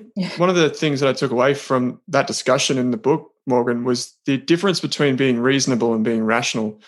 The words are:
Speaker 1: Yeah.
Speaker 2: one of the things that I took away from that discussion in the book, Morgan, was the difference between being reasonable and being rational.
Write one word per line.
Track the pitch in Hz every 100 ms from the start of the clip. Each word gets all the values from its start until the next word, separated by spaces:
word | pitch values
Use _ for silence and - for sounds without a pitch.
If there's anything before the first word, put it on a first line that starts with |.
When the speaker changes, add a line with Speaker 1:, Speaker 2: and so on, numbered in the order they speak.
| - -
Speaker 1:
Yeah. | 175 -
Speaker 2:
one | 180
of | 175
the | 151
things | 147 156 135
that | 139
I |
took | 131 135
away | 117 135
from | 143 - 131 123 - -
that | 139 131
discussion | - - 139 - 131
in | 123
the | 113
book, | 131 - - _ -
Morgan, | 123 123 120
was | 123 123 - _ -
the | 135
difference | - 170 196 160
between | 156 - 147 127
being | 135 120
reasonable | 127 139 127 120 110
and | 113 117
being | 113
rational. | 110 117 123 117 107 107